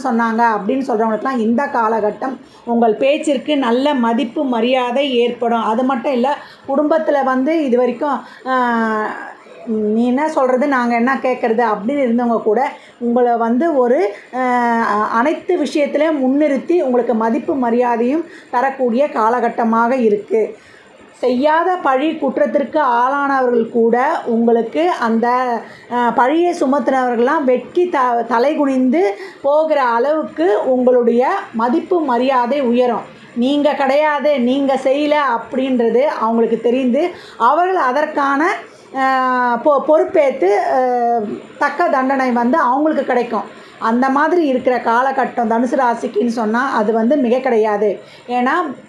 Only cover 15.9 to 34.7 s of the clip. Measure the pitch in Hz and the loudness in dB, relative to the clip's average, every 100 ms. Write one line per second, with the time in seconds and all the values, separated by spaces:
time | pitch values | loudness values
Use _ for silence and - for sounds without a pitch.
15.9 | 285 311 302 254 277 302 269 - 349 269 | 0 0 0 0 0 0 -2 0 0 2
16.9 | 247 233 226 226 285 - 285 240 233 240 | 0 0 0 0 -2 -2 -2 0 0 0
17.9 | 233 240 311 330 - - 247 269 269 247 | 0 0 -2 -6 -16 -6 -2 -2 -2 -2
18.9 | 226 294 294 220 247 240 - 226 226 233 | 0 -2 0 0 2 -2 0 0 2 2
19.9 | 262 226 202 - 226 202 - - - - | 2 2 0 0 -2 -2 -6 -20 -20 -20
20.9 | - - - 247 254 294 320 349 359 302 | -20 -20 -4 -2 0 2 2 0 0 0
21.9 | 262 311 - 269 285 294 294 247 302 269 | 0 0 -2 -4 0 0 0 0 0 2
22.9 | 240 254 285 277 269 247 240 233 233 226 | 2 2 0 0 0 2 0 0 0 2
23.9 | 240 277 339 - 233 233 226 226 294 349 | 2 0 -2 -2 0 2 2 0 -2 0
24.9 | - 233 226 240 247 254 226 - - - | 0 0 0 0 0 0 -4 -8 -20 -6
25.9 | 240 240 226 254 320 349 - 277 277 277 | -2 0 2 2 2 0 0 0 0 0
26.9 | 262 247 233 240 320 262 247 - 349 359 | 0 0 0 0 2 0 0 -2 -2 0
27.9 | 294 254 233 233 233 269 311 277 262 254 | 0 0 0 0 0 0 0 0 2 2
28.9 | 311 403 392 381 - 277 294 311 285 247 | 2 0 -2 -14 -6 0 0 2 0 0
29.9 | 233 269 311 269 - 349 415 254 254 247 | 0 0 -2 -4 -2 0 2 0 0 0
30.9 | 247 233 233 277 392 - 226 233 320 349 | 0 2 0 0 -4 -6 -4 -2 -2 -2
31.9 | 359 294 240 254 254 240 294 247 240 247 | -2 -2 -2 0 0 0 -2 0 0 0
32.9 | 214 - - - 233 247 294 294 277 269 | -2 -8 -20 -12 -4 -2 0 0 0 0
33.9 | 277 302 294 294 277 240 277 277 | 2 0 0 0 0 0 0 0